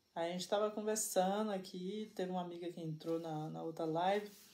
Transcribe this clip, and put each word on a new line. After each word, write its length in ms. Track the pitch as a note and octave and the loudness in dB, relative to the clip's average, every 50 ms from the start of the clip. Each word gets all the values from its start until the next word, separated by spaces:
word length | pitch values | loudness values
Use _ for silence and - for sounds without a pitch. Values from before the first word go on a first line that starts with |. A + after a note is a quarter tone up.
| _ _ _ | _ _ _
Aí 140 | F3 E3 E3+ | 0 0 0
a 40 | F3+ | 0
gente 140 | F3+ F3+ | -2 0
tava 220 | - G#3+ G3+ G#3+ G#3 | 2 2 4 4 2
conversando 800 | - A3 G#3 G#3+ A3 A3 - - - F#3+ F#3 F#3+ G3 G#3 A3 G#3+ | 0 0 0 0 0 0 0 2 4 4 4 4 4 2 2 0
aqui, 600 | G3+ F#3+ F#3+ - - F3+ F3+ F#3+ G#3 G#3+ G#3+ - - | -2 -4 -4 -6 -8 -6 -4 -4 -2 -4 -4 -4 -2
teve 160 | - F#3 F#3 | -2 -2 0
uma 100 | F#3 F3+ | 0 0
amiga 300 | F3 F3 F3 E3+ F3 E3+ | -2 -2 -6 -6 -6 -6
que 80 | F3 F3+ | -6 -4
entrou 400 | E3 D#3+ D#3 D#3 - E3 E3 E3 | -6 -6 -6 -4 -2 0 0 0
na, 300 | E3 E3 D#3 D#3 D#3 D#3+ | 0 -2 -2 -2 -4 -4
na 140 | D#3+ E3 E3 | -6 -4 -6
outra 200 | E3 D#3+ - E3 | -4 -2 -2 -2
live, 460 | D#3+ D#3 E3 F3+ F#3+ G3+ G#3 G3+ - - - - - | 0 2 4 4 4 4 4 2 -4 -10 -16 -20 -20